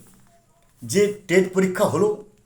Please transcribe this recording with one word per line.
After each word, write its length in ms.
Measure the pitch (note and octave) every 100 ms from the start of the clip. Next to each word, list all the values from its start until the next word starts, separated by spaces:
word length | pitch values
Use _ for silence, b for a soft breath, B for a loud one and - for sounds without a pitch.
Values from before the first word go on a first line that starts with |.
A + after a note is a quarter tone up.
| - - _ _ _ _ _ _
যে 380 | A#2 F#3 G3+ G3+ -
টেট 260 | F3+ F3+
পরীক্ষা 320 | F#3+ F#3+ F3+ F3
হলো, 400 | D3 G#3 G#3 - _